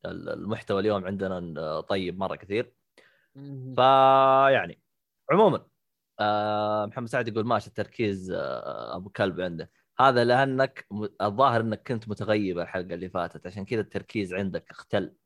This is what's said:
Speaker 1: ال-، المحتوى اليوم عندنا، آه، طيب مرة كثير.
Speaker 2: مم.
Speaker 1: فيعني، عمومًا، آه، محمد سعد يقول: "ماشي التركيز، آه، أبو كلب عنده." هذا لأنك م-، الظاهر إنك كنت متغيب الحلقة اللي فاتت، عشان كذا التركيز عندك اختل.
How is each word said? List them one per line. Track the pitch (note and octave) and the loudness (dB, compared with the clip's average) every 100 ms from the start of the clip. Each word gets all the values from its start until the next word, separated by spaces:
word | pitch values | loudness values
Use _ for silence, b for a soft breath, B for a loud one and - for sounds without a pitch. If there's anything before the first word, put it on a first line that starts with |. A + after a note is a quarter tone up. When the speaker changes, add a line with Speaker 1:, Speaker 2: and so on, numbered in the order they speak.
Speaker 1:
ال-، | F2+ F2 E2 | -10 -10 -10
المحتوى | D#2+ F2+ A2 - G2 | -8 -6 -8 -2 0
اليوم | G#2 G2+ | 0 0
عندنا، | F#2 G2 F#2+ F#2 F2 D2+ | -2 -4 -4 -4 -8 -8
آه، | D#2+ D#2 | -6 -6
طيب | - G2 F2+ F2+ | -4 -4 -4 -4
مرة | F#2+ E2 | -6 -6
كثير. | F2 G#2 B2+ _ _ _ b b b | -4 -4 -4 _ _ _ b b b
Speaker 2:
مم. | C3+ C#3 C#3 C3 B2+ | -20 -16 -14 -6 4
Speaker 1:
فيعني، | B2+ C3+ C3+ C3+ C3+ C3+ C3+ B2+ F2 - _ _ _ _ - | 6 8 8 8 6 6 6 4 0 -10 _ _ _ _ 0
عمومًا، | E3+ G#3+ B2+ _ _ _ _ _ - | 4 6 4 _ _ _ _ _ -2
آه، | G#2 G#2 G#2+ G#2+ G#2 G#2+ G#2 | 0 0 0 0 0 -2 -4
محمد | C3 A#2 | -6 -6
سعد | C3 A#2 | -4 -2
يقول: | A2 A2 | -2 0
"ماشي | A2+ - | 0 -2
التركيز، | - G#2 - A2 G2 F#2 | -8 -8 -2 -2 -2 -6
آه، | F2 C#2 B1 - A1 A#1 F2 | -6 -4 -6 -8 -10 -10 -10
أبو | G2 | -12
كلب | - G2+ E2+ | -2 -2 0
عنده." | F2+ E2 D#2 _ _ - | -6 -6 -12 _ _ 2
هذا | C3+ B2 | 4 6
لأنك | A#2+ B2 C3+ C3 C3+ - - | 4 4 2 0 -2 -4 -12
م-، | G#2 G#2 _ | -10 -10 _
الظاهر | G#2 G#2 C3+ A#2 | -4 2 2 2
إنك | A2+ G#2 - | 0 -6 -6
كنت | A#2+ A2 | -8 -6
متغيب | G2+ G#2 G#2+ G2 F2 | -8 0 0 0 -4
الحلقة | F2 F#2+ F2+ | -6 -6 -8
اللي | F2 F#2 | -8 -6
فاتت، | F2+ E2+ - F2 | -4 -6 -8 -14
عشان | G2 | -12
كذا | G2 A#2 | -6 -4
التركيز | G2+ G2+ - A2+ F#2+ | -4 -8 -8 -6 -4
عندك | F#2 G2 E2+ _ | -4 -4 -6 _
اختل. | - - G#2 F#2 _ | -20 -4 -4 -4 _